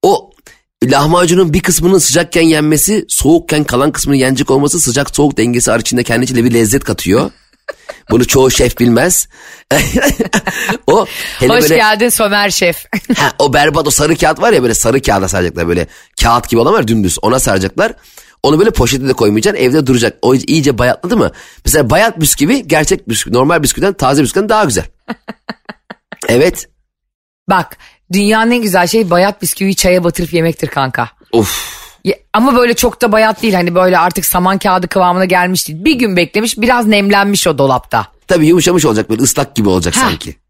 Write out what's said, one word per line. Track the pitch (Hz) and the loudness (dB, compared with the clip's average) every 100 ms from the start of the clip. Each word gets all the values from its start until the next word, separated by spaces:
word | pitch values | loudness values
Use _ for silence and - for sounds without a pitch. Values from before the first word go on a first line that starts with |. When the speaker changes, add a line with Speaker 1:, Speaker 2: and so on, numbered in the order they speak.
Speaker 1:
O | 185 196 - _ - - _ _ | 2 0 -4 _ -20 -20 _ _
lahmacunun | 123 135 151 175 180 180 175 | 0 2 2 2 2 2 2
bir | 156 | 0
kısmının | - 170 170 190 | 0 0 2 2
sıcakken | - 170 170 175 | 2 0 0 2
yenmesi, | 165 156 151 151 190 214 - | 2 2 0 0 0 -2 -2
soğukken | - 135 165 165 151 | -2 2 2 2 -2
kalan | 147 123 147 | -2 0 -2
kısmının | - - 139 | -2 -2 0
yenecek | 131 131 143 | 0 0 0
olması | 135 143 175 | 0 0 -2
sıcak | 131 120 139 - | -2 -2 -2 0
soğuk | 147 135 | 0 0
dengesi | 113 120 - | -2 0 0
ar-, | 117 | -2
içinde | 110 123 | -2 -4
kendi | 120 117 | -2 -2
içinde | 131 127 | -2 0
bir | 120 | 2
lezzet | 117 107 139 | 2 2 0
katıyor. | - 107 90 107 147 _ _ _ - | -2 -6 0 0 0 _ _ _ -20
<laughs> | - - - _ | -20 -20 -20 _
Bunu | 110 123 | 0 2
çoğu | 135 131 | 2 2
şef | - 127 - | 2 -2 0
bilmez. | 120 117 165 180 - - - - _ | 2 2 2 -2 -4 -14 -20 -20 _
<laughs> | 147 143 - 277 - 196 202 196 - - 175 - | -2 0 0 -2 -2 -2 -2 -4 -6 -6 -4 0
O | 190 202 - - - | 0 0 -8 -12 -2
hele | 127 | 0
Speaker 2:
Hoş | 143 | 2
Speaker 1:
böyle | 151 160 | 2 2
Speaker 2:
geldin | 214 214 240 | 2 2 0
Somer | 226 208 202 202 | 0 0 0 -2
Şef. | - 175 165 - 214 | 0 -2 -4 -8 -10
<laughs> | - 254 | -4 -2
Speaker 1:
Ha, | 143 - | -2 0
o | 143 | 0
berbat | 147 151 151 147 | 2 2 0 -2
o | |
sarı | - 151 151 | 0 0 0
kağıt | 160 156 | 0 0
var | 226 | 0
ya | 190 | 2
böyle | 123 | 2
sarı | 110 113 131 | 0 0 0
kağıda | - 101 95 | 0 0 0
saracaklar | 92 90 80 85 | -2 -2 -2 -2
böyle | 87 82 - _ - | -2 -4 -12 _ -2
kağıt | 117 120 - | 2 2 0
gibi | 117 | 0
olan | 120 | 2
var | 214 113 | 0 0
dümdüz | 113 95 - | 0 0 -2
ona | 104 127 | -2 0
saracaklar. | 127 98 95 - 214 - _ - - _ | 0 -2 -2 -2 -4 -4 _ -20 -20 _
Onu | 139 156 | 0 2
böyle | 208 | 2
poşete | - 120 135 131 | 2 -2 -2 -2
de | |
koymayacaksın | 123 110 107 151 208 | 0 2 2 0 0
evde | 127 151 131 | 0 2 2
duracak. | 123 113 - | 0 0 -2
O | - 131 | 0 0
iyice | - 156 143 120 | 0 0 0 0
bayatladı | 123 - 180 226 | 0 -2 -2 0
mı? | 95 - - - - | 0 -4 -20 -8 -2
Mesela | 160 123 | 0 2
bayat | 160 226 165 | 2 0 0
bisküvi | 147 - 147 269 185 | -2 0 0 0 0
gerçek | 156 147 185 - | 0 0 -2 -4
bisküvi | 113 - | -6 -2
normal | 117 139 170 | 0 2 2
bisküviden | 139 - 180 | 0 0 -2
taze | 190 131 139 | 0 0 2
bisküviden | 131 190 202 | 0 -2 0
daha | 220 | 0
güzel. | 190 104 - _ - | 0 -2 -6 _ -16
<laughs> | 233 - - - - - - _ - _ - - | -16 -14 -18 -16 -18 -18 -20 _ -20 _ -10 -2
Evet. | 120 165 - - _ _ _ _ _ _ _ - | 2 2 0 -14 _ _ _ _ _ _ _ -2
Speaker 2:
Bak | 190 160 - - _ _ | -2 -2 -14 -20 _ _
dünyanın | 185 202 220 226 | -2 2 2 2
en | 240 | 0
güzel | 214 180 175 | 0 0 2
şeyi | 226 196 | 0 2
bayat | 175 196 196 | 2 2 0
bisküviyi | 175 - 196 196 | -8 -4 -2 0
çaya | 190 180 | 2 2
batırıp | 175 165 175 | 0 -4 -4
yemektir | 170 165 160 151 | -2 -2 -2 -6
kanka. | - 135 127 117 _ _ | -4 -4 -4 -8 _ _
Speaker 1:
Of. | 117 104 - - - - _ | 0 0 -4 -12 -18 -20 _
Speaker 2:
Ya, | 190 - _ | -6 -6 _
ama | 214 254 240 | 0 2 2
böyle | 240 | 2
çok | 233 240 - | 0 -2 -2
da | 233 | 0
bayat | 214 220 208 | 2 0 0
değil | 220 | -2
hani | 185 175 175 | 0 0 0
böyle | 185 180 | 2 2
artık | 175 180 160 | 0 -2 -4
saman | 180 185 196 | 0 0 0
kağıdı | 202 180 180 | 0 0 -2
kıvamına | 196 180 180 190 | 0 0 2 0
gelmiş | 180 180 185 - | 0 0 -2 -6
değil. | 156 208 | -4 -2
Bir | 254 | 0
gün | 233 180 | 0 0
beklemiş | 170 202 226 214 | -2 -2 -4 -2
biraz | 226 247 220 | 0 0 2
nemlenmiş | 208 202 202 202 202 180 | 2 2 2 2 0 -2
o | 143 | 0
dolapta. | 139 127 - 117 107 _ - | 0 0 -2 -4 -4 _ -2
Speaker 1:
Tabii | 175 156 | 2 4
yumuşamış | 175 180 180 143 | 4 4 2 2
olacak | 107 - | 0 -2
böyle | 113 | -2
ıslak | 135 - 135 - | 0 -2 -4 -2
gibi | 101 | 0
olacak | 92 85 214 | 0 0 -2
Speaker 2:
Ha. | 254 | -2
Speaker 1:
sanki. | 78 - - | -4 -10 -18